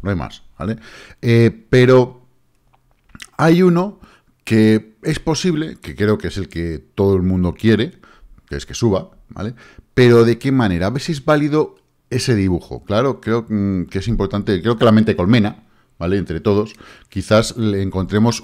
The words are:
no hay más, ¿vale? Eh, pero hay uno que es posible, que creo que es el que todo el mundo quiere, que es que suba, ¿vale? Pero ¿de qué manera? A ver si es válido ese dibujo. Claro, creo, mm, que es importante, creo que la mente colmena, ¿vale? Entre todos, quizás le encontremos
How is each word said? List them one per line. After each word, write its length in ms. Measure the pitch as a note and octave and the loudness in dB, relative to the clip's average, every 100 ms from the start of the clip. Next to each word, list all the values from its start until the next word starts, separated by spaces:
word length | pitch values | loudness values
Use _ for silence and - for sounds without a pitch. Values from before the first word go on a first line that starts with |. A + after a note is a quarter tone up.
no 80 | F#2+ | -6
hay 60 | F#2 | -6
más, 260 | A#1+ - - - | -8 -14 -20 -12
¿vale? 180 | A2 A2 - - - _ | -10 -10 -14 -20 -20 _
Eh, 440 | A#2+ A#2 A#2 - - | 0 4 4 0 0
pero 560 | B2+ B2+ B2+ B2+ - _ _ _ _ _ _ _ _ _ - - - | 4 6 6 4 -4 _ _ _ _ _ _ _ _ _ -20 -14 -2
hay 260 | D#3+ E3+ | 2 4
uno 380 | F#3 E3+ G3+ - - _ _ _ | 4 2 -2 -8 -20 _ _ _
que 520 | - A2 A2 A2 - _ | -2 2 4 2 -2 _
es 160 | - D#3 | -6 -6
posible, 580 | - D3+ F#3 D3+ D#3+ - | -4 -4 -2 -4 -6 -12
que 180 | - | -12
creo 220 | C#2 G#2 G#2 | -2 0 0
que 120 | F2+ | -4
es 100 | G2 | -8
el 100 | F2+ | -8
que 340 | E2+ E2+ D#2 - | -8 -8 -8 -8
todo 200 | - G2 F#2+ | -2 0 2
el 60 | |
mundo 320 | F2+ F#2 F2+ | 0 0 -2
quiere, 460 | - A2 G#2+ D3 - _ _ - - - | -2 2 2 0 -8 _ _ -20 -20 -12
que 80 | C#2+ | -12
es 80 | |
que 80 | - | -12
suba, 380 | - A#2 F#2+ - _ - | -4 -2 -2 -6 _ -20
¿vale? 260 | - G#2 B2 - - _ | -14 -12 -14 -20 -20 _
Pero 320 | - B2 A#2 | 2 6 6
¿de 140 | A2+ A2+ | 4 0
qué 140 | C3+ | -2
manera? 340 | C3+ G#2+ F2 F#2+ | 0 0 0 -2
A 40 | |
ver 120 | C3 | -4
si 100 | - | -6
es 100 | D3 | -6
válido 520 | D#3 D3+ D3 D3+ - - _ _ - | -2 0 0 -2 -2 -8 _ _ -8
ese 260 | C3 - | -4 0
dibujo. 480 | A2 F#2+ E2+ - A#1+ | 0 0 -2 -6 -14
Claro, 380 | - G#2 C3+ A2+ | -4 -2 -2 -4
creo, 240 | A2 A#2 A2 | -4 -4 -4
mm, 380 | G#2+ G2 F#2+ | -4 -2 -4
que 140 | E2 F#2+ | -6 -6
es 100 | F#2 | -4
importante, 540 | A2+ G2 G2+ G2+ F#2 | -2 -2 -4 -2 -2
creo 160 | G2+ A#2+ | -2 0
que 80 | A#2 | 2
la 60 | |
mente 240 | A3 A3 - | 4 2 0
colmena, 500 | F2+ A#2+ G#2 - _ _ _ - | 2 2 0 -6 _ _ _ -10
¿vale? 180 | E2+ G2 | -4 -4
Entre 240 | F2 E2 | -4 -6
todos, 360 | A2 G2+ G#2+ - - - _ | -2 -2 -2 -10 -20 -20 _
quizás 480 | G2 - A2 A2+ - | -10 0 0 0 -4
le 240 | G#2+ G2 | -4 -2
encontremos 580 | G2 - - G#2 A#2 A2+ | -4 -4 -2 0 0 -2